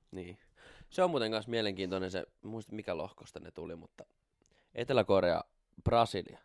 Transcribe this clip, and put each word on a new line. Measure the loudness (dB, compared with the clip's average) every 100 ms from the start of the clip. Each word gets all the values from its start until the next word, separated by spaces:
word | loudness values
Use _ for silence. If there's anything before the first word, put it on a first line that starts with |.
| _
Niin. | -14 -14 -16 _ _ -20 -20 -8
Se | 2
on | 2
muuten | 2 0
kans | -2 -2
mielenkiintoinen | -2 0 -2 -2 -2 -2
se, | -6 -8 _
muista | -12 -12 -10 -10
mikä | -6 -4
lohkosta | -6 -10 -16 -16
ne | -14
tuli, | -12 -12 -12
mutta... | -16 -20 -20 _ _ _ _ _ _ -8
Etelä-Korea, | 2 2 6 6 6 2 -2 _ _ -2
Brasilia. | 4 4 4 0 -6 -14